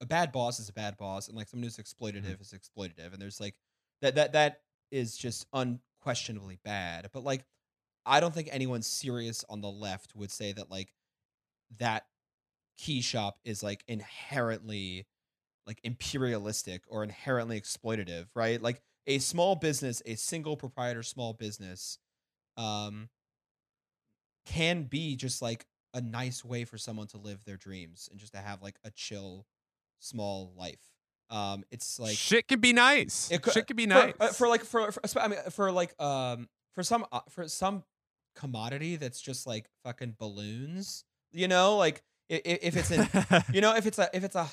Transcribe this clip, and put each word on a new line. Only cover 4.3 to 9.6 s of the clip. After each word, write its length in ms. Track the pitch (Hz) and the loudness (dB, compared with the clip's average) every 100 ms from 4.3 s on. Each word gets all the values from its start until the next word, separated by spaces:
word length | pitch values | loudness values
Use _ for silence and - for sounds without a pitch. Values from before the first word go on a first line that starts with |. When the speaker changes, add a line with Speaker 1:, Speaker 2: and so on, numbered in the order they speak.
Speaker 1:
that 300 | 151 147 147 _ _ _ | 6 6 2 _ _ _
is 260 | 139 120 - | -4 -4 -4
just 300 | 123 - - | -6 -6 -4
unquestionably 1040 | 135 123 120 - _ 147 120 - 107 98 92 | -2 -2 -4 -10 _ -4 -4 -4 -10 -12 -14
bad. 460 | 107 101 87 82 98 | -6 -4 -4 -6 -10
But, 120 | 135 | -8
like, 220 | 135 131 - _ _ _ _ _ - | -2 -4 -4 _ _ _ _ _ 6
I 140 | 143 | 6
don't 140 | 170 | 6
think 140 | 160 151 | 0 -4
anyone 300 | 135 131 120 | -2 -2 -2
serious 600 | 107 - 135 123 117 110 - | -4 -4 -4 -4 -4 -6 -8
on 120 | 107 | -8